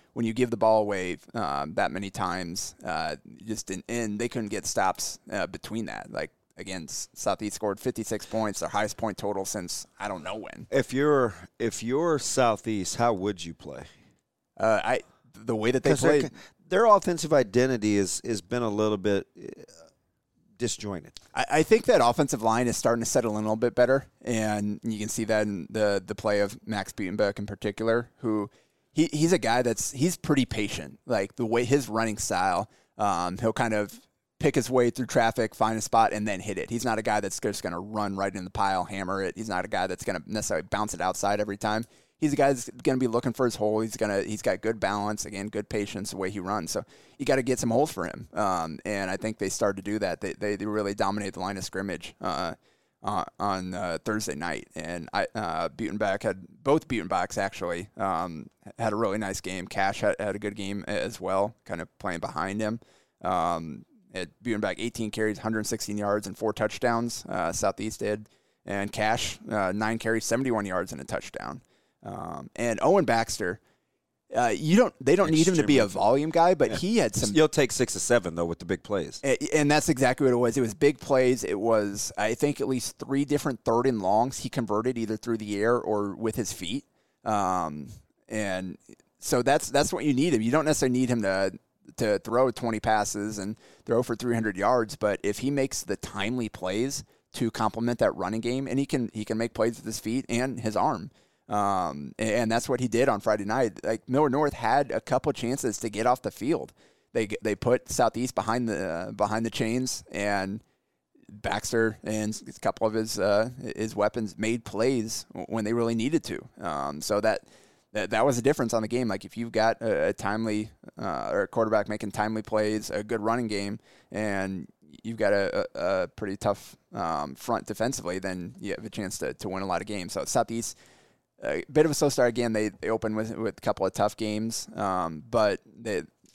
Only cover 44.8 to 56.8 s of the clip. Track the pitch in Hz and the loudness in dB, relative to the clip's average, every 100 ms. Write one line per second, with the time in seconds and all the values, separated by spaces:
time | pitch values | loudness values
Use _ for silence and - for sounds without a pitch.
44.8 | 98 104 104 107 - 101 101 107 101 110 | 0 0 -2 -4 -6 -6 -6 -6 -4 -4
45.8 | 101 98 104 98 95 101 90 107 - 104 | -4 -4 -6 -4 -4 -4 -2 -2 -2 -6
46.8 | - - _ - 139 135 123 123 117 117 | -8 -18 _ -6 0 2 2 0 2 2
47.8 | 151 - 82 - - - 101 90 82 76 | 2 0 -6 -6 -10 -2 0 0 -2 -6
48.8 | - 101 92 95 110 107 98 - 104 98 | -4 -4 -2 -4 -4 -4 -4 0 0 0
49.8 | 101 104 95 82 95 - 104 101 107 107 | -4 -2 -2 -4 -6 -4 -4 -4 -2 -2
50.8 | 101 104 98 104 98 87 92 98 90 92 | -2 -2 -2 -2 -6 -6 -8 -6 -8 -6
51.8 | 98 82 - - 92 73 87 - _ _ | -6 -6 -10 -8 -4 -4 -4 -8 _ _
52.8 | _ _ 101 98 - - 101 95 92 92 | _ _ -4 -4 -4 -4 -2 -2 -4 -4
53.8 | 90 80 - 110 104 71 85 67 - - | -4 -4 -2 -2 -2 -4 -4 -6 -8 -10
54.8 | 80 87 - 101 - - 85 80 85 110 | -8 -8 -4 -2 -2 -4 -4 -2 -4 -4
55.8 | 98 104 104 98 110 95 - - 135 156 | -6 -2 0 0 0 -2 -8 -6 2 2